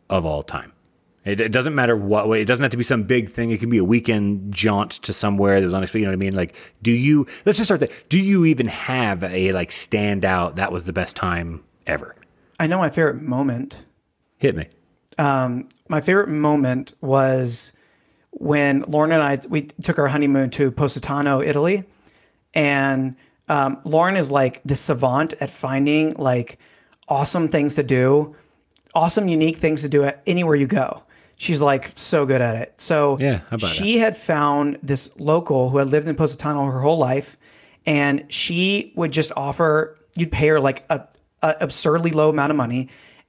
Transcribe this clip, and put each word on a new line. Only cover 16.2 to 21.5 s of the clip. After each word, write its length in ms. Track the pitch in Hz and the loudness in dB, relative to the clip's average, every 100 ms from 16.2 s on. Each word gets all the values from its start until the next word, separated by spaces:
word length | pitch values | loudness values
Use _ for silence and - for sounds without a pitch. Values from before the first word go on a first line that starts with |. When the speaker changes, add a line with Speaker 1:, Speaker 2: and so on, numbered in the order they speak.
| 202 | 2
Speaker 2:
moment 640 | 151 151 147 127 127 - - | 0 2 2 2 -2 -6 -8
was 720 | 135 135 135 131 123 - - - _ _ _ _ _ | 0 2 4 2 2 0 0 -8 _ _ _ _ _
when 500 | - 147 147 143 139 - | -6 0 2 2 2 0
Lauren 240 | 151 156 | 0 4
and 100 | 160 | 4
I, 160 | 143 139 - | 2 -2 -2
we 140 | 156 | -6
took 380 | 143 - - 156 | -6 -6 -2 0
our 80 | 143 | 0
honeymoon 420 | 147 143 135 127 | 2 2 2 0
to 220 | - 135 | 0 -2
Positano, 680 | 131 143 135 - 143 143 135 | 2 0 0 -4 -2 0 0
Italy. 440 | 147 | 0